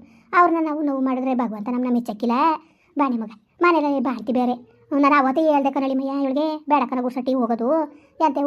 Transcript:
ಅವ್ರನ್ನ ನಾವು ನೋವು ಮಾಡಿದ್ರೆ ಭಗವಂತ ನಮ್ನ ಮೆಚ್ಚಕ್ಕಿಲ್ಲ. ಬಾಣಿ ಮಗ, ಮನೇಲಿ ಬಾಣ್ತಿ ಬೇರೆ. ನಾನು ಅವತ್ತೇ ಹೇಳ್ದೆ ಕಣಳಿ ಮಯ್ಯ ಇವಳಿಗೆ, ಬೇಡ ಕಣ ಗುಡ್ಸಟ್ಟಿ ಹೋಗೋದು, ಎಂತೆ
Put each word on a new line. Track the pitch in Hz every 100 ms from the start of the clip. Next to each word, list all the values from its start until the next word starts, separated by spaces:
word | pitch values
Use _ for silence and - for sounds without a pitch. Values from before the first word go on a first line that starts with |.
| - - _ 349
ಅವ್ರನ್ನ | 349 330 311
ನಾವು | 294 294
ನೋವು | 269 262
ಮಾಡಿದ್ರೆ | 254 262 254
ಭಗವಂತ | 233 214 208
ನಮ್ನ | 247 247 240
ಮೆಚ್ಚಕ್ಕಿಲ್ಲ. | 240 208 240 240 320 311 - _ _ -
ಬಾಣಿ | 277 233
ಮಗ, | 220 - _ _
ಮನೇಲಿ | 349 330 294 277 254
ಬಾಣ್ತಿ | 226 214 247
ಬೇರೆ. | 247 247 - _ _ 277
ನಾನು | 285 285
ಅವತ್ತೇ | 262 262 320
ಹೇಳ್ದೆ | 285 277 269
ಕಣಳಿ | 269 262
ಮಯ್ಯ | 269 277
ಇವಳಿಗೆ, | 269 262 311 311 294
ಬೇಡ | 285 240
ಕಣ | 247
ಗುಡ್ಸಟ್ಟಿ | 247 254 254 262
ಹೋಗೋದು, | 226 233 233 320 302 - _ -
ಎಂತೆ | 311 277